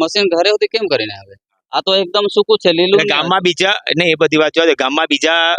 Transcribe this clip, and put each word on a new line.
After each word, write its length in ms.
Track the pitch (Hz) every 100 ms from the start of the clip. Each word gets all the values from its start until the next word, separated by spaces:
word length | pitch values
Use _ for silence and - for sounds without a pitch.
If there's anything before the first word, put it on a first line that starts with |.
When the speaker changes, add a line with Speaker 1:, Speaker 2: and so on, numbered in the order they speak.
Speaker 1:
મશીન 200 | 160 208
ઘરે 280 | 196 165 185
સુધી 160 | 214 208
કેમ 200 | 226 202
કરીને 280 | 131 107
આવે? 200 | 98 98 98 _ _ _
આ 80 | 139
તો 140 | 190
એકદમ 320 | 190 180 208 202
સૂકું 240 | - 202 214
છે, 100 | 185
લીલું 320 | 165 180 196
Speaker 2:
એટલે 20 |
Speaker 1:
નહીં 160 | 143 147
આવે. 40 |
Speaker 2:
ગામમાં 180 | 165 185
બીજા, 300 | 180 165 190 208 - 151
નહીં, 120 | 175
એ 40 | 151
બધી 160 | 156 156
વાત 160 | 151 160
જવા 100 | 165
દે. 80 |
ગામમાં 320 | 143 135 147 160
બીજા 440 | 143 156 170 165